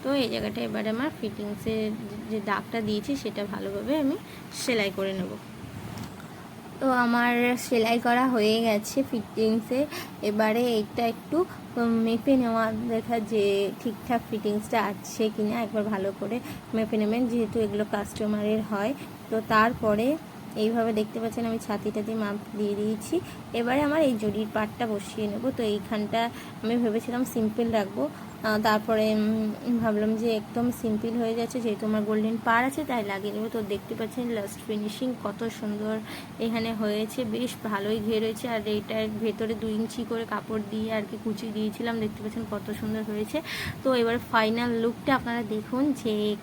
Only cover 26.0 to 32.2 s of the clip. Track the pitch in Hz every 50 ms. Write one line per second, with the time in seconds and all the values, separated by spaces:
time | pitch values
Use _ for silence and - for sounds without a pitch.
26 | 208 202 220 226 233 233 233 - - - - - - 220 233 240 240 226 208 233
27 | 226 - 240 247 254 247 - 240 220 214 214 - 233 226 226 220 208 196 202 226
28 | 262 302 - - - - - - - 220 214 214 214 226 214 214 214 226 226 220
29 | 220 220 214 214 214 214 220 220 220 214 214 - - 240 240 233 220 226 214 208
30 | 214 214 220 220 226 233 226 214 208 - - 240 233 247 240 - - 226 214 214
31 | 220 226 226 240 233 226 226 233 233 233 - 254 226 233 208 202 220 214 214 214
32 | 214 208 220 214